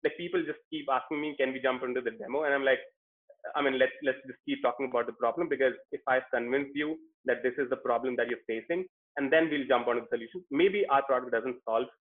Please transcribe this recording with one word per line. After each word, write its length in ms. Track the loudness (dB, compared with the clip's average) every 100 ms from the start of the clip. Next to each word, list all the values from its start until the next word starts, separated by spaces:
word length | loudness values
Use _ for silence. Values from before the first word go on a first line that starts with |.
Like, 140 | -4 -4
people 240 | -4 -4 -4
just 140 | -8 _
keep 180 | -10 -2
asking 300 | -2 -2 -6
me, 140 | -6 0
"Can 140 | -2
we 80 | 0
jump 220 | -2 -2
into 180 | -2 -2
the 100 | -4
demo?" 320 | -8 -4 -2
And 100 | 0
I'm 120 | 2 2
like, 140 | 2 0 _ _ _ _ -18 -6 0
I 60 |
mean, 160 | 2 4
let's, 140 | 2 2
let's 140 | -2 -2 -6
just 140 | -14 -6
keep 160 | 0
talking 240 | 0 0 0
about 160 | 0 -2
the 80 |
problem, 340 | 0 0 0 -2
because 260 | 2 2 2 -10
if 100 | -8 0
I've 160 | 0 2
convinced 380 | -2 0 -2 -2
you 240 | -4 -4 -4 -10 _ -2
that 180 | 0
this 100 | 0 -2
is 120 | -2
the 60 | -2
problem 380 | 0 0 0 -2
that 120 | -2
you're 160 | -4 -4
facing, 380 | -6 -2 -4 -4 _ _ -4
and 140 | 2
then 180 | 4 4
we'll 160 | 0 2
jump 200 | 2 4
onto 140 | -2
the 60 | -2
solution. 320 | -6 -6 -14 -6
Maybe 360 | 2 2 4 2
our 140 | 2
product 300 | 4 0 0
doesn't 240 | -2 -2 -8 -2
solve 160 | 0 0 _